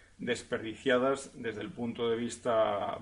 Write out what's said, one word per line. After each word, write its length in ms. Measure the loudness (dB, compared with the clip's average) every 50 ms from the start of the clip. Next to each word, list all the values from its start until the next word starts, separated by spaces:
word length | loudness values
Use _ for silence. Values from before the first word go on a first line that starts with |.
| -20 -20 -14 -6
desperdiciadas 1120 | -2 -2 -2 -2 -2 -4 -4 -4 -4 -4 -6 -2 2 4 4 6 6 4 2 0 -2 -10 -10
desde 260 | -8 -6 -6 -6 -6 -6
el 60 | -8
punto 400 | -6 -6 -4 -4 -2 0 0 0
de 60 | 2
vista 840 | 0 0 -4 -4 -4 0 2 4 4 4 4 2 0 -2 -4 -4 -6